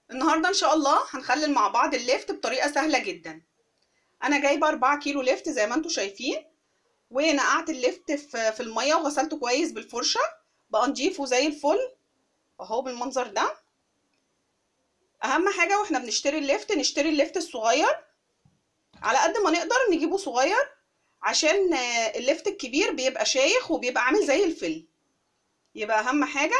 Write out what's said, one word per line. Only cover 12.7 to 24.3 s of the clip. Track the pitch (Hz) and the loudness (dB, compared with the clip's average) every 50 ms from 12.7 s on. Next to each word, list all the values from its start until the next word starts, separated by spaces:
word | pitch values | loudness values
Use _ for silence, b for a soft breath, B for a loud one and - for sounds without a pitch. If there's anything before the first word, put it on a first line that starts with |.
| 220 233 269 | -4 -4 -4
بالمنظر | 262 247 240 247 269 247 262 240 | -4 -6 -6 -6 -4 -2 -4 -4
ده. | 214 196 214 302 466 622 - _ _ _ _ _ _ _ _ _ _ _ _ _ _ _ _ _ _ _ _ _ _ _ _ _ _ _ _ _ _ _ _ - | -2 -2 -2 -2 -2 -2 -6 _ _ _ _ _ _ _ _ _ _ _ _ _ _ _ _ _ _ _ _ _ _ _ _ _ _ _ _ _ _ _ _ -4
أهم | 226 269 311 359 403 392 370 | 0 0 2 2 0 2 2
حاجة | 339 339 403 415 | 2 2 4 2
واحنا | 415 415 311 262 | 2 0 -2 -4
بنشتري | 247 233 208 - - 285 285 311 | -2 -2 -6 -2 -2 -2 -2 -2
اللفت | 285 269 285 415 - - - | 0 0 0 -2 0 -2 -2
نشتري | 294 - - - - 285 330 | 0 0 -2 0 0 0 2
اللفت | 311 294 285 330 - | 2 2 2 0 0
الصغير | 370 339 - - 247 214 233 233 285 339 466 605 640 - _ _ _ _ _ _ _ _ _ _ _ _ _ _ _ _ _ _ - - | -6 -6 -6 -8 -2 0 2 4 4 4 2 2 0 -4 _ _ _ _ _ _ _ _ _ _ _ _ _ _ _ _ _ _ -6 -2
على | 202 233 269 | 0 2 4
قد | 311 330 - | 2 2 2
ما | 453 415 339 | 2 2 2
نقدر | 311 349 330 330 453 508 523 453 349 | 2 0 0 0 2 2 4 2 2
نجيبه | 311 285 320 339 | 2 0 0 -2
صغير، | 392 - 285 233 240 262 320 403 480 571 571 - _ _ _ _ _ _ _ _ _ - | -2 -4 -2 0 2 2 2 2 0 0 -2 -4 _ _ _ _ _ _ _ _ _ -4
عشان، | 202 247 - - 302 330 403 392 370 330 | -2 0 2 2 2 2 2 2 2 0
آه، | 262 247 240 240 233 226 220 - 233 | 0 -2 -2 -2 0 -2 -2 -4 -4
اللفت | 240 254 311 320 - | 0 0 0 0 0
الكبير | 415 - - - 247 226 285 403 480 330 | -6 -6 -6 -10 -4 -2 0 0 0 -2
بيبقى | 262 254 262 262 - - | -2 -2 -2 -2 0 -2
شايخ | - - 269 262 302 415 508 508 - | 0 2 2 2 4 2 2 0 0
وبيبقى | 330 247 214 247 247 240 233 | -4 -2 -2 -2 -2 0 0
عامل | 254 294 427 370 | 2 2 2 2
زي | - | 2